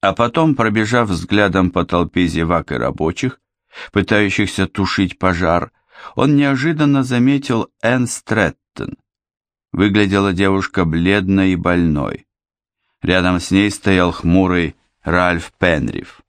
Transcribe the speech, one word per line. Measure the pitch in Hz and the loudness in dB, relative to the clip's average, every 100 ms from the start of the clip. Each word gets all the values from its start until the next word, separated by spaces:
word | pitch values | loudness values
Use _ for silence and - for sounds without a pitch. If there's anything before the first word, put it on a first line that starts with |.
А | 98 | -2
потом, | 92 117 139 160 131 | 0 -2 2 0 2
пробежав | 110 107 107 123 113 | 0 0 0 0 0
взглядом | 85 87 101 101 92 92 | -2 -2 0 2 2 0
по | 90 80 | 0 -2
толпе | 87 82 - 90 | -2 -2 0 0
зевак | 80 82 85 - | 0 -2 -2 -2
и | 67 | -6
рабочих, | 62 67 80 90 127 - _ _ _ - - | -4 -4 -4 -2 -6 -8 _ _ _ -20 -6
пытающихся | 101 95 107 104 95 101 - 95 | -4 0 0 0 0 -4 -2 -4
тушить | - 95 - 95 - | -2 -4 0 -2 0
пожар, | 92 85 87 85 82 _ _ - - - | -2 0 0 0 -2 _ _ -20 -18 -2
он | 135 143 | 2 4
неожиданно | 143 135 143 156 147 139 | 2 0 -2 0 2 2
заметил | 127 123 127 139 139 117 - _ | 0 2 2 2 -2 -4 -4 _
Энн | 110 127 123 | -2 0 -2
Стрэттон. | - - 110 90 - _ - - - _ _ _ _ _ _ _ | -6 -4 0 0 -4 _ -12 -12 -12 _ _ _ _ _ _ _
Выглядела | - 101 101 101 98 98 | 0 2 4 2 2 2
девушка | 90 98 98 - - 82 | 2 0 0 -2 -2 0
бледной | 82 87 101 95 95 95 | 2 2 0 2 2 2
и | 90 | 0
больной. | 87 87 85 73 58 50 _ _ _ _ _ _ _ _ | 0 0 2 0 -4 -8 _ _ _ _ _ _ _ _
Рядом | - 92 90 90 | -2 0 2 -2
с | - | 0
ней | 95 104 | 2 2
стоял | 101 104 95 87 | -2 0 2 0
хмурый | 80 85 90 92 90 80 - _ _ | -2 0 2 2 0 -2 -6 _ _
Ральф | - 87 90 87 - _ | -4 0 0 -2 -6 _
Пенриф. | 90 78 67 50 - - | 0 0 -2 -6 -12 -20